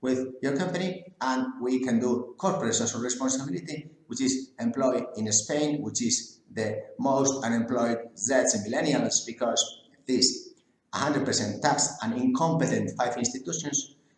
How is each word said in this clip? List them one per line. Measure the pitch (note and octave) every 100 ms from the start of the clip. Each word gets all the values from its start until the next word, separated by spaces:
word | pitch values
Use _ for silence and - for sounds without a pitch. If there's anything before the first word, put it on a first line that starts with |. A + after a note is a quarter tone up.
with | B2+ B2+ C3 -
your | C3+ C#3
company, | - F3+ F#3+ - - -
and | B2+ B2+ B2+ -
we | B2 B2+
can | B2+ A#2
do | B2 B2 - -
corporate | F#3+ C3+ A2+
social | A2 A2+ A2+
responsibility, | B2 B2+ C3 - C#3+ - - D3+ - - -
which | -
is | C3 - - -
employed | A#2 C3+ C3 A#2+ - A2+
in | A2
Spain, | - - D3 D3+ D3
which | G#2+ -
is | A2+ - - - -
the | A2 G#2+ - - -
most | C3+ C3+ C#3 C3+
unemployed | A#2 A#2 A2+ A#2+ A#2 A#2 -
Zs | - B2 C3 A#2
and | G#2+ G2+
millennials, | C#3 D#3 B2+ A2+ - A#2
because | - - - - - _ _
these | - - - - - - _ _ -
hundred | G2+ C#3 C3+
percent | C3 C3 G#2+ G2+
tax | C#3+ C3 - -
and | A2+
incompetent | B2 B2+ B2+ E3 - B2+ A2 G2+ -
five | B2 B2
institutions, | A#2+ C3+ - - D3 - - - _